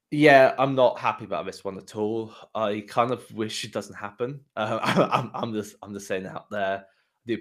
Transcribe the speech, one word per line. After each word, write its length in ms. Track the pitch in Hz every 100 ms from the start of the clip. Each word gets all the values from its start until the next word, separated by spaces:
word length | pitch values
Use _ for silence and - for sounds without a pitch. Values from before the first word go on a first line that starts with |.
| _
yeah, 420 | 147 147 139 131 -
I'm 160 | 139 131
not 240 | 123 -
happy 260 | 123 104 101
about 200 | 87 92
this 180 | -
one 140 | 98 95
at 180 | - 107
all. 380 | 107 113 110 - -
I 320 | 107 107 107 107
kind 240 | 127 120
of 200 | 120 -
wish 300 | 107 107 - 113
it 60 |
doesn't 220 | 110 101 101
happen. 500 | 104 - 123 143 -
<laughs> 60 | -
Uh, 240 | 107 113 - 175 127
I'm, 200 | 127 113
I'm 200 | - 113
just, 220 | 107 104 -
I'm 120 | 101
just 140 | 101 -
saying 180 | 95 95
out 220 | - -
there. 340 | 104 95 98 98
I 400 | _ _ _ 117
do 100 | 110